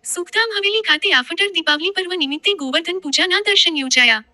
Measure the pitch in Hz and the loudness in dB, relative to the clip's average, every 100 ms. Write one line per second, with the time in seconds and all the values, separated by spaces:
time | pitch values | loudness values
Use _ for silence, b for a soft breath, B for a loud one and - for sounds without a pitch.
0 | - - 349 427 466 415 403 427 427 302 | -8 -8 -4 0 0 0 0 0 0 0
1 | 403 269 254 339 403 349 320 294 339 392 | 2 0 0 -2 -2 0 0 0 0 -4
2 | 370 359 277 302 392 403 269 294 330 370 | -4 -4 -4 -2 -2 -2 -2 -2 -2 -6
3 | 294 277 359 370 415 392 349 302 262 254 | -4 -2 2 0 2 2 2 0 0 4
4 | 247 220 - | 4 2 -2